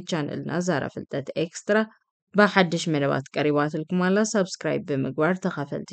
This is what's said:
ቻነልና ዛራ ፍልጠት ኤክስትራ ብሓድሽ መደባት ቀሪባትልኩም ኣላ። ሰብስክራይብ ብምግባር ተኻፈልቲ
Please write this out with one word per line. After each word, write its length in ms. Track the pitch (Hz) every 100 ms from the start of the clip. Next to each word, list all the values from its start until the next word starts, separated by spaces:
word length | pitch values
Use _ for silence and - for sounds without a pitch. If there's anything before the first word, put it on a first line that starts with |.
| 175
ቻነልና 520 | 170 143 - 143 160
ዛራ 240 | 180 151 123
ፍልጠት 380 | - - 147 139 -
ኤክስትራ 420 | 175 - - 208 220 _ _ _ _ 190
ብሓድሽ 480 | 208 202 185 170 170
መደባት 380 | 151 139 139 135
ቀሪባትልኩም 680 | - 147 147 147 156 156 180
ኣላ። 220 | 180 196 220
ሰብስክራይብ 580 | 214 185 - 156 143 -
ብምግባር 500 | 139 135 135 156 185
ተኻፈልቲ 520 | 185 165 139 147 143